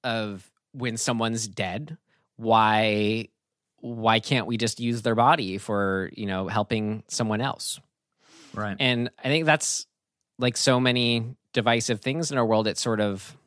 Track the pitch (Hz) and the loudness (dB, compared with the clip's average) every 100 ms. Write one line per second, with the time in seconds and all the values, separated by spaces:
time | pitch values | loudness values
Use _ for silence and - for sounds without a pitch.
0 | 123 113 104 98 - _ _ 131 123 113 | -4 -4 -4 -8 -16 _ _ -8 -6 -2
1 | - 120 113 113 110 95 95 98 147 160 | -2 0 0 -2 -6 -6 -4 -4 -8 -14
2 | _ _ _ - 113 113 107 107 110 104 | _ _ _ -6 4 6 6 4 4 2
3 | 104 113 92 _ _ _ _ _ 120 113 | 2 0 -6 _ _ _ _ _ -10 -2
4 | 110 113 - 131 104 117 113 - 120 117 | 2 2 2 -2 0 -2 -2 -2 -4 -2
5 | 117 113 123 160 98 98 - 101 98 95 | 0 4 4 4 0 -6 -4 -2 0 -2
6 | 92 - 101 95 95 107 104 113 107 107 | -4 -6 -6 -4 -2 -2 -2 -2 -4 -6
7 | - - 113 107 131 - - - _ _ | -8 -4 -2 -2 -4 -6 -8 -10 _ _
8 | _ _ _ - - - 104 98 131 120 | _ _ _ -20 -14 -6 -6 0 0 0
9 | 120 _ 131 156 156 151 - - - _ | -2 _ -2 2 4 2 2 -6 -8 _
10 | _ _ _ - 123 - - 127 127 123 | _ _ _ -2 -2 2 2 4 2 2
11 | 120 117 113 - _ 123 113 120 110 107 | 2 0 -2 -10 _ 0 2 2 0 -2
12 | 131 151 156 139 113 110 107 - 120 107 | -2 -4 -2 0 2 2 2 -2 -2 0
13 | 104 95 - - | 0 -2 -10 -20